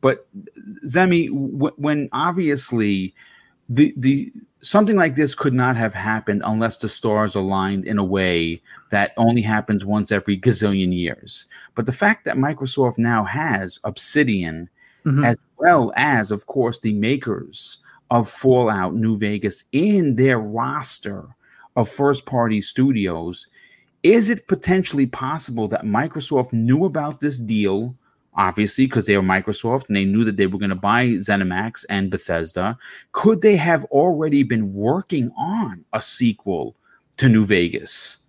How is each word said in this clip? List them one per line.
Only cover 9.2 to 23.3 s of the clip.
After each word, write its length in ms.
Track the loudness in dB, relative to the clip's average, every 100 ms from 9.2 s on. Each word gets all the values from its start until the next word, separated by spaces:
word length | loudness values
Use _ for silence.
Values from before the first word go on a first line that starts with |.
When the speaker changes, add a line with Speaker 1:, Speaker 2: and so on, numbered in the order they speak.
| 2 4
Speaker 1:
happens 420 | 0 -2 0 -2 0
once 260 | -2 0
every 260 | -2 0 0
gazillion 540 | 0 2 0 0 0
years. 540 | 0 -2 -6 -12 -14 -16 -20 -14 -6
But 100 | -4
the 80 |
fact 320 | 0 0 0 -2
that 100 | -2
Microsoft 600 | -2 -2 -6 0 0 2
now 260 | 0 0 -2
has 540 | -4 -2 -4 -4 -8
Obsidian, 840 | -10 -6 -2 2 2 0 -2 -8 -12 _ _ _ 0
Speaker 2:
Mm-hmm. 180 | 2
Speaker 1:
as 140 | 2 0 _ _
well 360 | 4 4 2 0
as, 340 | 0 0 0
of 160 | -4 -4
course, 300 | -2 0 0
the 140 | -2
makers 880 | 0 0 -2 -2 -6 -8 -14 -14 -14 _ _ _
of 180 | 0 0
Fallout 640 | 0 4 4 4 0 -2 -2
New 220 | -2 0
Vegas 460 | -2 -2 -4 -6 _
in 460 | 0 2 2 2 2
their 200 | 4 2
roster 920 | -2 -6 -4 -6 -8 -8 -8 -12 -16 -20 _ _ -6 -2
of 100 | -2
first-party 720 | 2 2 2 -2 -2 0 0
studios, 880 | -2 0 2 2 -2 -4 -8